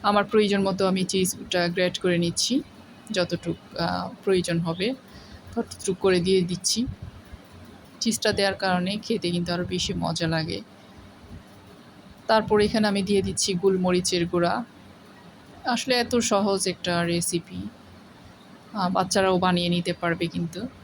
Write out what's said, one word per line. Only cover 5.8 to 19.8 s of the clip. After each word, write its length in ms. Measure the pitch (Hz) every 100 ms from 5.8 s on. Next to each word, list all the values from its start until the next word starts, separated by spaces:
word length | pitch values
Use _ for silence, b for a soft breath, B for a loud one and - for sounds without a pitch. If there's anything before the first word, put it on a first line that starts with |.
| 196 185
করে 220 | 190 185
দিয়ে 200 | 175 190
দিচ্ছি। 460 | 180 175 - - 254 - - - - - - - - - - -
চিজটা 320 | 233 - 220
দেওয়ার 220 | 202 196
কারণে 440 | 190 190 180 180 208
খেতে 280 | - 226 175
কিন্তু 220 | 175 175
আরও 120 | 175
বেশি 280 | 175 180 -
মজা 360 | 160 165 165 165
লাগে। 320 | 160 160 87 220 - - - - - - - - - - - - - - - -
তারপর 340 | 220 214 214
এখানে 280 | 208 220 214
আমি 140 | 196
দিয়ে 200 | 196 202
দিচ্ছি 320 | 196 - -
গোলমরিচের 720 | 180 196 185 180 180 180 180 170
গুঁড়া। 380 | 175 170 185 233 - - - - - - - - -
আসলে 300 | - 240 -
এত 220 | 247 240 247
সহজ 520 | 233 202 202 196 190
একটা 360 | 175 - 175
রেসিপি, 640 | 170 170 170 170 - 185 202 - - - - - - - - - -
আহ, 160 | 214 180
বাচ্চারাও 500 | 185 185 208 190 185
বানিয়ে 300 | 185 175 175
নিতে 240 | 175